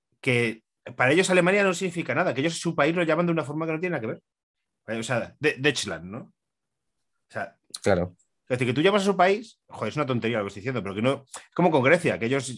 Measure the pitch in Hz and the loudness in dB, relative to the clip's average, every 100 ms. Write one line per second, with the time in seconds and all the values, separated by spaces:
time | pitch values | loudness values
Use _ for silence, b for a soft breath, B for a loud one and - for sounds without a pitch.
0 | _ _ 135 120 117 113 _ _ - - | _ _ 0 0 0 -4 _ _ -16 0
1 | 127 165 190 185 175 202 196 180 190 175 | 4 4 4 4 4 4 2 0 -4 -4
2 | 165 170 180 131 160 165 170 165 143 175 | -4 -2 -2 0 -2 -2 -4 0 0 2
3 | 160 156 175 165 139 151 160 160 180 151 | 0 2 2 0 -2 -4 -4 -4 -4 -4
4 | 110 - _ _ _ _ _ _ - 113 | -6 -10 _ _ _ _ _ _ -8 -8
5 | 117 120 87 - 151 127 147 - 101 80 | -4 -4 -4 -2 -2 2 0 0 -4 -8
6 | 90 117 208 _ _ _ _ _ _ _ | -10 -14 -14 _ _ _ _ _ _ _
7 | _ _ _ 110 98 - _ - - 90 | _ _ _ -10 -10 -14 _ -4 0 2
8 | 90 - _ _ _ 123 123 127 180 208 | 0 -8 _ _ _ -2 0 2 4 4
9 | 196 180 185 208 226 _ _ - 110 151 | 2 4 4 2 -4 _ _ -8 -4 -2
10 | 135 120 110 113 101 98 117 120 95 98 | -2 0 0 -2 -4 -6 -6 -6 -6 -2
11 | 127 135 - - - - 175 156 127 170 | 0 0 -6 -20 -8 2 4 4 4 4
12 | 156 90 113 139 127 | 2 0 -2 -2 -4